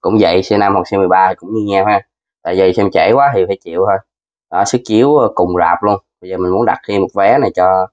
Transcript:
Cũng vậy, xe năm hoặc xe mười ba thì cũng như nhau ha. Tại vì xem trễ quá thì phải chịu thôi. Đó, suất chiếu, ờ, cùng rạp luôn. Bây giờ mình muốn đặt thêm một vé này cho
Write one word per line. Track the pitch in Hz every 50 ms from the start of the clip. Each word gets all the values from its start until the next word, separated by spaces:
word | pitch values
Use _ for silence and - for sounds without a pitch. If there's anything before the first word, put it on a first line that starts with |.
Cũng | - 90 104 110
vậy, | 101 82 85 95 92
xe | - 107
năm | 104 101 101 98
hoặc | 98 -
xe | - 104
mười | 98 95
ba | 90 90 92 92 92
thì | 92
cũng | _ - 92 110
như | 110
nhau | 104 104 98 98 95
ha. | 107 104 98 - _ _ _ _ _ _ _ _
Tại | 90 92
vì | 92 95 92 90
xem | - 101 95
trễ | - 87 82 98 113
quá | 135 143 139 117
thì | 98 92
phải | 92 98 - _
chịu | 87 82 90 95
thôi. | 104 98 95 - _ _ _ _ _ _ _ _ _
Đó, | 82 90 101
suất | - - 120 -
chiếu, | - 107 110 123 143 151
ờ, | 147 120 107 -
cùng | - 90 87 90 87
rạp | 85 82 87 85 101
luôn. | 104 104 95 _ _ _ _
Bây | - 92
giờ | 95
mình | 90 90 90
muốn | 92 98 120
đặt | 113 104 - -
thêm | - 104 101
một | 95 - _
vé | 101 98 101 123
này | 139 135 98 -
cho | - 90 92 92 92 92 95